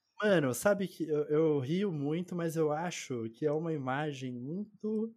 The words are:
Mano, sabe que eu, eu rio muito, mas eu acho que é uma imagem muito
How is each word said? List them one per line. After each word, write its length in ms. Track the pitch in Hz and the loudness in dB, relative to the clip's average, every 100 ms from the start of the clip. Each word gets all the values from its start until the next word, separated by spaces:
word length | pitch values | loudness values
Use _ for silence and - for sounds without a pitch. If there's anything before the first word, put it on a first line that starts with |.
| _ - | _ 0
Mano, 320 | 214 175 135 | 4 4 4
sabe 320 | 117 208 196 185 | 2 2 2 0
que 160 | - | -4
eu, 200 | 156 151 147 | 0 0 2
eu 300 | 151 160 143 | 4 4 2
rio 300 | 127 180 208 | 0 0 0
muito, 420 | 151 143 165 175 175 | -2 -2 -2 -4 -4
mas 200 | 165 160 | -2 2
eu 140 | 151 | 2
acho 560 | 151 175 - - 120 113 | 0 -2 -6 -6 -4 -4
que 140 | - | -2
é 80 | 151 | 0
uma 200 | 156 165 | 0 0
imagem 600 | 151 127 135 151 131 131 | -2 -2 -2 -2 -4 -8
muito 800 | 123 131 185 208 - 214 220 226 | -8 -6 -8 -8 -8 -4 -2 -4